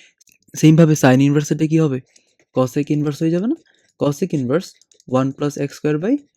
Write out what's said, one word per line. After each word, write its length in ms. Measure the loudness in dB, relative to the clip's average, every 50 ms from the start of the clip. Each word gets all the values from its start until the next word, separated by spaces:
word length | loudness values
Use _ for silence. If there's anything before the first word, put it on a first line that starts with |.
| _ _ _ _ _ _ _ _ _ _ -2
সেমভাবে 400 | 2 4 6 6 6 6 4 4 4
sin 180 | 4 4 4 4 4
ইনভার্স 220 | 2 2 0 -2 -2 -4
এটা 120 | -4 -2 0
কি 60 | 0 0 0
হবে? 140 | -2 -4 -6 -10 _ _ _ _ _ _ _ _ _ -4
cosec 300 | -2 -2 -2 -2 -4 -4 -2 -2
ইনভার্স 220 | -2 -2 -4 -4 -4
হয়ে 100 | -4 -2 -2
যাবে 120 | -2 -2 -4
না? 40 | -6 -6 _ _ _ _ _ _ _ -4
cosec 300 | -2 -2 -2 -2 -4 -4 -4 -4
ইনভার্স 280 | -2 -2 -2 -4 -4 -8 -16 _ _ _ _ _ _ -4
ওয়ান 140 | -2 -2 -2 -2 -4
plus 180 | -4 -6 -6 -4 -6 -8
এক্স 120 | -8 -8 -6
স্কয়ার 200 | -4 -4 -2 -2 -2
by 100 | -2 -4 -4 -6 _ _